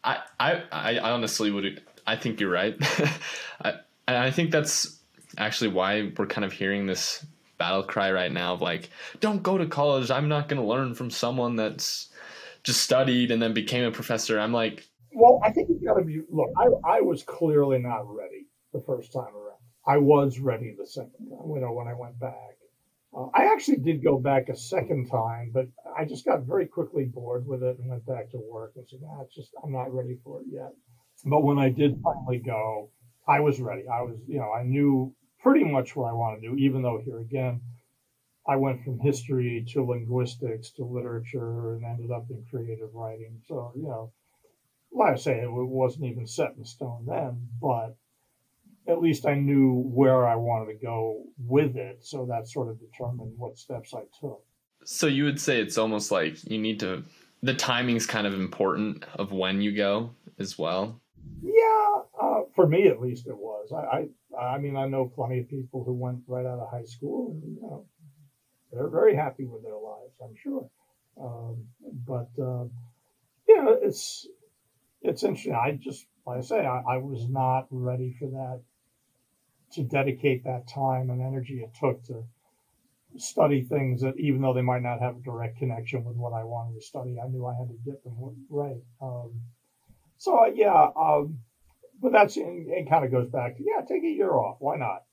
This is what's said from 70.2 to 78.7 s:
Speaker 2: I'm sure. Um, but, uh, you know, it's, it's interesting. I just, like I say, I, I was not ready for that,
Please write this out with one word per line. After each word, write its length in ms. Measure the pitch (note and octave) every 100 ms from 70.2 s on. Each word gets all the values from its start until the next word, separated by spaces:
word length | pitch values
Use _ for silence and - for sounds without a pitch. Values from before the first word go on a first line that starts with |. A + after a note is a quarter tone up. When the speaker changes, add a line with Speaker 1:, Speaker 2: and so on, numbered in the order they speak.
Speaker 2:
I'm 120 | A#2+ G#2+
sure. 340 | C#4 C#4 A#2+ _ _ _ _ -
Um, 460 | C3 A#2 A#2 A#2 A2+ _ D4+ C3+ B2
but, 240 | B2+ A#2+ -
uh, 240 | B2+ B2 B2 - - _ _ _ _ _ -
you 160 | A4
know, 140 | C#4 B4+
it's, 460 | - - - - - - _ _ _ _ _ _
it's 220 | - -
interesting. 320 | G3+ - - A2+
I 220 | B2+ D3
just, 260 | C3 - - _ -
like 140 | B2
I 20 |
say, 240 | B2 A3 D3+
I, 160 | B2 A#2+ C3
I 20 |
was 300 | C#3 B2 A#2+
not 380 | C3 B2+ C3 C3
ready 440 | B2+ B2 B2+ B2+ B2
for 80 | C#3
that, 340 | C3+ C3 B2+ -